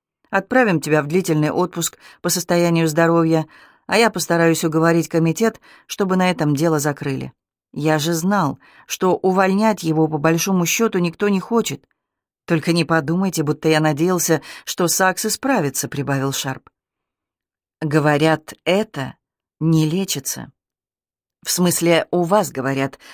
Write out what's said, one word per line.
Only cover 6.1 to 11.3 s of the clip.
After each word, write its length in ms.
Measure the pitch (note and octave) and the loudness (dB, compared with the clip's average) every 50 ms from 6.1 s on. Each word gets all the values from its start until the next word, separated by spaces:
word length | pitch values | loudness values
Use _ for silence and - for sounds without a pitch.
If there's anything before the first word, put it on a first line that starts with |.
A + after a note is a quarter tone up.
| F#3 | 2
на 120 | F#3 F#3 F3+ | 2 2 2
этом 240 | F3 D#3+ D#3+ D3 D3 | 0 0 0 0 0
дело 260 | C3+ E3 E3+ D#3 D3 | 2 2 2 2 2
закрыли. 520 | C#3 D3+ C#3 - - C#3+ C3+ C3 C3 C3 - _ _ _ _ _ _ _ | 0 -2 -4 -4 -6 -6 -6 -6 -8 -10 -14 _ _ _ _ _ _ _
Я 260 | - - D3 D#3 D#3 | -8 -4 0 0 0
же 140 | D3+ C#3+ E3+ E3+ | 0 0 -2 -2
знал, 460 | D#3+ E3 F#3+ G#3 G3 E3 C3+ C3+ - _ - - - - | -2 0 0 0 0 0 -2 -4 -6 _ -20 -20 -20 -16
что 280 | - - - F#3+ F#3 F3+ | -14 -6 -2 0 0 0
увольнять 680 | - - F#3+ F#3 F#3+ F#3+ F#3+ F#3+ G3+ A3 A3 G#3 - E3 | 0 0 0 2 2 2 2 2 2 2 0 0 0 -2
его 240 | D#3+ D#3 D#3+ D#3+ D3+ | -2 0 2 2 0
по 80 | D#3 | 0
большому 480 | D3 D3 D#3+ E3 E3 - G3 F#3+ F3+ E3+ | 0 0 0 2 2 0 0 0 0 0
счету 340 | E3 - - A3+ A3 - F#3+ | 0 0 0 0 0 0 0
никто 300 | F3 E3+ - - G#3 | -2 -2 -2 -2 -2
не 100 | G#3 | 0